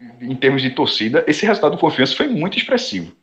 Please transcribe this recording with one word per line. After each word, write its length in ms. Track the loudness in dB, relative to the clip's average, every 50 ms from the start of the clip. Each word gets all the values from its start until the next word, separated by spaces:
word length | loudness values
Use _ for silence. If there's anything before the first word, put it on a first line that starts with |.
| -20 -20 -16 -12
em 160 | -8 -8 -4
termos 260 | 0 2 2 2 2
de 100 | 0 -2
torcida, 520 | 0 0 0 0 0 -2 -2 0 0 2 2
esse 200 | 2 0 2 2
resultado 320 | 0 2 2 2 0 2
do 20 | 2
Confiança 340 | 0 0 2 2 0 0 0
foi 140 | 0 -2
muito 300 | 0 0 -2 -2 -2 -2
expressivo. 580 | -4 -2 0 0 0 0 -2 -6 -8 -8 -10 -14 _